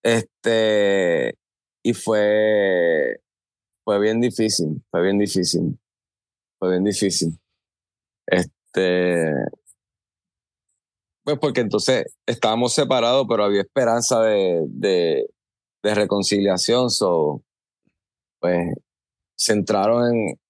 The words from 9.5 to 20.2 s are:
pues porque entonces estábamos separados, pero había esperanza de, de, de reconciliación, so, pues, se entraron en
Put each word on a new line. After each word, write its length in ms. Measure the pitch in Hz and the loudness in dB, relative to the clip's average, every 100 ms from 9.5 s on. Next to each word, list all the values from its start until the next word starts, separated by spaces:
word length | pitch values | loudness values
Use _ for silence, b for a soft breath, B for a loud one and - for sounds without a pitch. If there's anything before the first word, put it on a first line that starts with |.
| - _ _ _ _ _ _ _ _ _ _ _ _ _ _ _ _ | -10 _ _ _ _ _ _ _ _ _ _ _ _ _ _ _ _
pues 140 | - 147 | -4 -2
porque 240 | 147 123 | 0 0
entonces 420 | 110 104 - 127 - - - | 0 0 0 0 -2 -8 -6
estábamos 480 | 117 110 110 123 | -2 0 0 0
separados, 520 | - 135 131 117 131 120 | 0 0 2 2 2 2
pero 160 | 113 | 0
había 180 | 101 101 | 2 0
esperanza 580 | 95 139 117 117 113 120 | 0 0 0 0 0 2
de, 400 | 110 104 92 85 78 | 2 2 2 0 -4
de, 580 | - 101 92 85 69 - _ _ _ _ _ | -4 0 0 0 -2 -4 _ _ _ _ _
de 120 | 104 | -2
reconciliación, 960 | 104 104 101 95 101 98 92 - 120 127 | 0 0 0 0 0 0 0 0 0 0
so, 520 | - 95 85 76 73 _ _ _ _ _ _ _ _ _ _ | 0 0 2 0 -4 _ _ _ _ _ _ _ _ _ _
pues, 340 | 87 87 87 - _ _ _ _ _ - | -2 0 -2 -8 _ _ _ _ _ -6
se 180 | - | 0
entraron 600 | 104 95 104 104 120 120 | 0 0 0 2 0 0
en 240 | 117 | 0